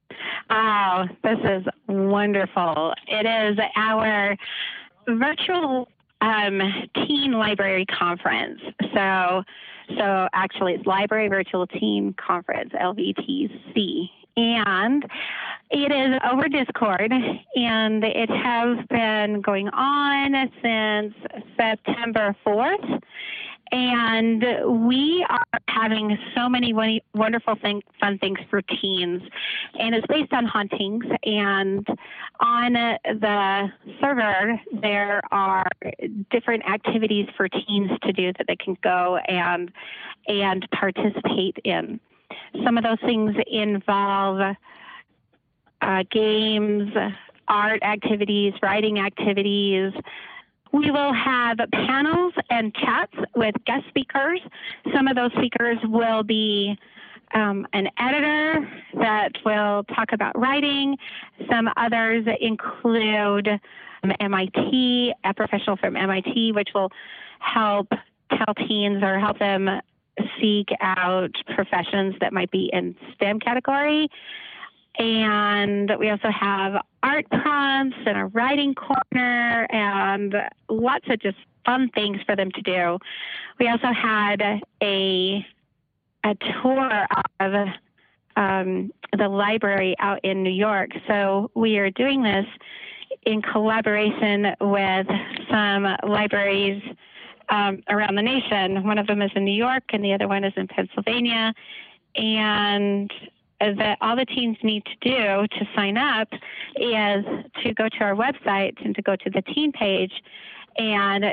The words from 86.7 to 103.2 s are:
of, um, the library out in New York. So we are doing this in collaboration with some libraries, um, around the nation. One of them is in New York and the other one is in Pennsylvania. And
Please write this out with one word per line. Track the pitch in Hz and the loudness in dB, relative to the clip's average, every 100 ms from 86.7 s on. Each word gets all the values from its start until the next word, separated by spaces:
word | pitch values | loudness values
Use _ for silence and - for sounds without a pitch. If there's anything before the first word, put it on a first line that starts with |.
| 262 262 214 196 190 - - | 2 2 0 0 -2 -4 -2
of, | 196 202 202 - _ _ _ _ _ - | 0 0 0 -4 _ _ _ _ _ 0
um, | 196 190 185 185 196 - - 202 | 2 2 0 -2 -4 -8 -4 0
the | 202 | 2
library | 196 208 220 208 196 190 - | 2 0 2 2 2 0 0
out | 202 196 190 | -2 -2 -2
in | 190 | 0
New | 185 | 0
York. | 185 214 196 - - - | 2 2 2 -2 -6 -2
So | 208 196 196 214 - | 0 2 0 0 0
we | 226 208 | 2 2
are | 196 | 2
doing | 190 262 277 | 0 0 2
this | 226 196 202 - - - - - - - - | 2 0 -2 -8 -20 -18 -18 -16 -14 -4 -2
in | 220 | 0
collaboration | - 220 214 220 220 208 214 - 214 202 202 - | 0 0 2 2 2 2 2 2 2 2 2 0
with | 202 202 196 185 190 202 - - - | 0 2 2 0 0 -2 -4 -10 -2
some | 214 208 196 196 185 | 2 2 2 0 0
libraries, | 208 208 208 202 202 196 196 202 - - - - - - - | 0 0 2 2 2 2 0 -2 -8 -14 -20 -20 -20 -14 -2
um, | 208 202 196 - | 0 2 -2 -2
around | 208 208 196 | 0 2 2
the | |
nation. | 226 269 - 208 185 190 196 | 2 0 0 0 0 0 0
One | 208 | 0
of | 208 | 0
them | 208 | 0
is | 202 | 0
in | 202 196 | 0 0
New | 202 | 2
York | 240 262 - | 0 0 -2
and | 214 | -2
the | 202 | 0
other | 196 202 | 0 0
one | 196 | 0
is | 196 196 | 0 -2
in | 190 | -6
Pennsylvania. | - 190 - 202 240 240 226 220 226 - - - - _ - | -4 -4 -2 -2 0 0 0 0 -2 -10 -20 -20 -20 _ -4
And | 220 220 214 208 208 202 202 202 202 - | 0 0 2 2 2 2 2 0 -2 -8